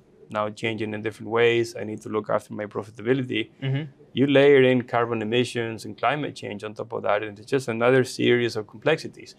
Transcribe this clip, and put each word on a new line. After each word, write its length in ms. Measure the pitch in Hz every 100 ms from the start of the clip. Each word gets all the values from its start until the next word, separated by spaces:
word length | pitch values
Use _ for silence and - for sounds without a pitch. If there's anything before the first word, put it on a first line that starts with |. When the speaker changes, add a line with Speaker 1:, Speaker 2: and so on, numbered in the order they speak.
| _ _ -
Speaker 1:
now 200 | 107 107
changing 440 | 107 113 107 107
in 80 | 107
different 280 | 110 110 107
ways, 460 | 117 117 117 117 113
I 80 |
need 180 | 107 107
to 60 | 107
look 200 | 107 107
after 240 | 107 -
my 120 | 110 104
profitability." 800 | 110 107 107 113 135 123 110 110 -
Speaker 2:
Mm-hmm. 300 | 135 135 156 - - 120
Speaker 1:
You 120 | 143
layer 340 | 139 143 139
in 220 | 127 127
carbon 400 | 120 120 117 113
emissions 640 | 107 120 120 123 113 110 107
and 120 | 104
climate 380 | 117 147 131 113
change 280 | 110 104
on 120 | 107 107
top 180 | 110
of 80 | 110
that, 220 | 104 104
and 160 | 107 101
it's 100 | 107
just 180 | 139 131
another 360 | 113 120 131
series 520 | 120 - 120 120 117 110
of 120 | 104
complexities 680 | 110 139 160 - - -